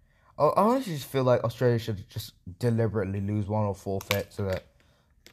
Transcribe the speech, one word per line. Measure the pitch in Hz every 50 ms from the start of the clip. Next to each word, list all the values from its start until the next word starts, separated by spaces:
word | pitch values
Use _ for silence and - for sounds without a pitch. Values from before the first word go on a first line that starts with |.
| _ _ _ _ _ _ _
I, | - 143
I | 151 - - 196
honestly | 226 254 269 262 202 160
just | 139 123
feel | - - 135 127
like | 127 123 - -
Australia | 113 - - 131 123 120 113
should | 110 - 107 92 - -
just | - 110 - - - _ _ 95 92 -
deliberately | 120 120 113 113 113 110 - 110 98 98 98 101
lose | 98 101 104 107 98
one | 95 107 107 107
or | 101 98
forfeit | - - 101 95 98 - - 101 101 - -
so | - - 101
that, | 95 92 - - _ _ _ _ _ _ _ _ _ _ _ _ -